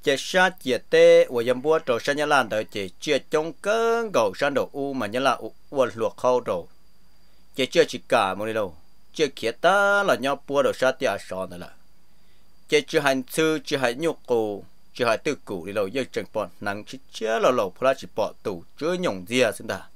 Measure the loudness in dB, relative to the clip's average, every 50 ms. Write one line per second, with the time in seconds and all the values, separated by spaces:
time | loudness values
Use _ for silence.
0 | 2 2 0 0 -2 -2 2 4 2 2 2 -2 -2 -2 -2 -2 0 2 6 8
1 | 10 10 10 10 8 6 2 -2 2 2 0 0 2 2 2 2 2 0 0 0
2 | 2 -2 0 0 2 4 4 4 4 4 0 -2 -2 -4 -6 -6 -6 -6 -8 -8
3 | -2 0 0 0 0 0 -2 0 0 -2 -8 -6 -2 0 0 2 2 2 2 0
4 | -2 0 2 2 2 2 0 0 -2 0 2 0 -2 -2 -4 -6 -6 -4 -4 -4
5 | -4 -2 -2 0 2 2 0 0 -4 -12 -12 -14 -16 -6 0 2 2 2 2 -2
6 | -2 -2 -2 0 2 2 2 2 0 -2 -4 -4 -4 -10 -16 -18 -20 -20 -20 -20
7 | -20 -18 -18 -18 -20 -18 -20 -20 -18 -14 -4 -4 -4 0 4 4 4 4 2 -10
8 | -2 2 2 4 4 2 0 -2 -4 -4 -2 -2 -2 -4 -6 -14 -18 -18 -18 -18
9 | -18 -16 -2 -2 -2 -2 -2 -4 -4 -4 -4 2 2 4 4 6 4 4 4 4
10 | 4 4 2 2 2 -2 -2 -2 -4 -2 0 2 2 2 2 2 2 2 2 2
11 | -2 -2 -2 -2 -6 -8 -6 -6 -6 -8 -8 -14 -14 -14 -16 -18 -18 -18 -18 -18
12 | -18 -18 -18 -18 -18 -18 -18 -18 -18 -18 -18 -18 -4 2 2 2 2 2 -2 2
13 | 2 4 2 2 -2 -4 -2 0 2 2 2 0 -2 -4 -2 0 0 0 0 0
14 | -2 -2 -2 -4 -2 0 0 2 2 0 -4 -6 -10 -14 -18 -18 -18 -16 -4 -2
15 | 2 2 2 2 0 -4 -4 -4 -6 -8 -8 -8 -8 -6 -4 -2 -4 -2 -2 -6
16 | -6 -4 -6 -8 -8 -4 -6 -6 -6 -6 -8 -8 -6 -6 -6 -6 -8 -12 -14 -14
17 | -14 -14 -10 -6 -2 -2 0 4 4 4 4 4 0 -2 -4 0 0 0 0 0
18 | -4 -10 -4 -4 -4 -4 -4 -8 -8 -6 -6 -6 -10 -14 -12 -6 -4 -4 -4 -2
19 | -2 -4 -4 -4 -6 -2 2 4 4 4 2 -2 -6 -6 -6 -6 -6 -14 -18